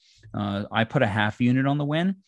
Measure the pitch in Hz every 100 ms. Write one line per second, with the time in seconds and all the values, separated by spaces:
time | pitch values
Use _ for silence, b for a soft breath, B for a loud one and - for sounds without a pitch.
0 | b b b 110 101 101 104 110 135 143
1 | 113 107 107 - 123 131 135 147 143 156
2 | 185 190